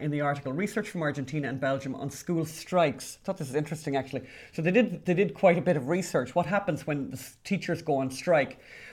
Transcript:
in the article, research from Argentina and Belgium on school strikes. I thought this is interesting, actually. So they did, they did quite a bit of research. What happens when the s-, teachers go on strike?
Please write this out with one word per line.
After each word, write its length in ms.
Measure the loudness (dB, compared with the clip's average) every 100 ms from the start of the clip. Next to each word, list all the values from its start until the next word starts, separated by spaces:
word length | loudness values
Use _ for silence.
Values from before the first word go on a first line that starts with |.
in 100 | -2
the 100 | 0
article, 320 | 0 0 -2
research 360 | -2 -2 -2 -4
from 140 | -2
Argentina 460 | -2 -2 -4 -2 -2
and 120 | -2
Belgium 340 | 0 0 -2
on 160 | -6 -6
school 340 | -6 -2 -2
strikes. 720 | -2 -6 0 4 4 2 -8 -12
I 20 |
thought 140 | -8 -6
this 100 | -2
is 60 |
interesting, 400 | -2 -2 -4 -2
actually. 280 | -2 -2 -6 -8 -16 -12
So 80 | -2
they 120 | 4
did, 320 | 6 4 2 0
they 80 |
did 200 | 2 2
quite 220 | 4 6 6
a 60 |
bit 140 | 4 2
of 100 | 2
research. 480 | 0 2 0 0
What 120 | 0 2
happens 380 | 0 0 -4
when 260 | -2 -4 -4
the 60 | -8
s-, 200 | -14 -12
teachers 360 | -4 -2 0 -2
go 180 | 0 0
on 120 | 0
strike? 480 | -2 4 4 4 -4 -20 -20 -20